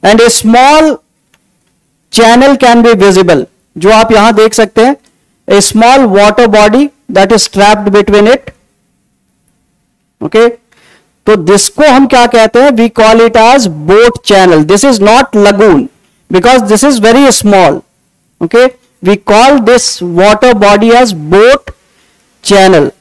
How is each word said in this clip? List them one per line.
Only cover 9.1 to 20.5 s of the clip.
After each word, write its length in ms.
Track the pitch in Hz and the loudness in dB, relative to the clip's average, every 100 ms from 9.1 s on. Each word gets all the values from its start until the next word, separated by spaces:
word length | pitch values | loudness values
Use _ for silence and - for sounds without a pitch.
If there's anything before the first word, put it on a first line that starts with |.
| _ _ _ _ _ _ _ _ _ _ _ | _ _ _ _ _ _ _ _ _ _ _
ओके, 280 | - 220 233 233 _ _ _ _ _ _ - | -6 -2 -4 -6 _ _ _ _ _ _ -4
तो 100 | 208 | -4
जिसको 440 | 160 202 - - 302 | 0 -2 -2 -2 0
हम 160 | 254 269 | 2 0
क्या 200 | 254 240 | 0 0
कहते 360 | 233 220 240 | 0 0 0
हैं? 80 | 277 | 0
We 180 | 226 233 226 | 0 -2 0
call 200 | 220 226 233 | 0 2 0
it 100 | 226 | 2
as 320 | 220 269 220 151 151 | 2 0 -2 -8 -2
boat 320 | 202 240 233 | 2 2 -2
channel। 400 | - 196 180 160 | -2 0 2 0
This 200 | 151 196 | 0 0
is 160 | 277 233 | 0 0
not 340 | 202 233 262 | 0 0 0
lagoon 540 | 220 202 202 214 151 - _ _ _ _ | 0 0 2 2 0 -4 _ _ _ _
because 360 | 180 240 254 208 | -2 0 0 0
this 140 | 214 | -2
is 140 | 269 254 | 0 0
very 320 | 214 240 277 | 0 2 0
small। 480 | - 208 196 170 143 - _ _ _ _ _ | 0 0 0 0 -2 -12 _ _ _ _ _
ओके, 260 | 170 233 254 254 _ _ | -4 0 0 -2 _ _
we 140 | 180 202 | -4 -4
call 440 | - 208 254 285 | -2 0 2 0
this 400 | 220 247 - - | 0 0 -2 -8
water 520 | 180 170 196 208 254 | -8 -2 0 0 0